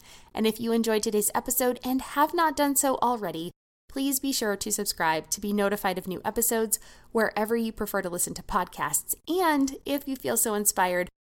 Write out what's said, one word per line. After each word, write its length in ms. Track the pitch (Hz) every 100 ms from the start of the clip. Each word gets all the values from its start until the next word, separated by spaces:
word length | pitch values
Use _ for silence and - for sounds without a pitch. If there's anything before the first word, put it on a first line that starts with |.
| - - -
And 120 | - 220
if 140 | 220
you 120 | 233
enjoyed 300 | 226 226 214
today's 280 | 226 208 -
episode 460 | 240 254 - 247 247
and 200 | 254 262
have 320 | - 285 311
not 200 | 349 320
done 220 | 294 285 269
so 200 | 269 -
already, 540 | 180 226 180 160 175 - _ _ -
please 320 | 269 269 262
be 100 | 277
sure 260 | 262 214 196
to 140 | 214
subscribe 600 | 202 202 - 165 160 160
to 100 | -
be 140 | 208
notified 420 | 208 196 202 196 185
of 100 | 185
new 140 | 175
episodes 560 | - 233 226 233 220 - - - -
wherever 440 | 226 214 208 214 233
you 160 | 226
prefer 300 | - 208 196
to 80 | 180
listen 240 | 180 175
to 80 | 170
podcasts. 720 | - 196 180 - 147 - - - -
And 520 | 359 339 294 269 277 -
if 200 | 285 269
you 100 | 262
feel 200 | 254 233
so 160 | 226
inspired, 560 | 208 208 - 185 180 180 _ _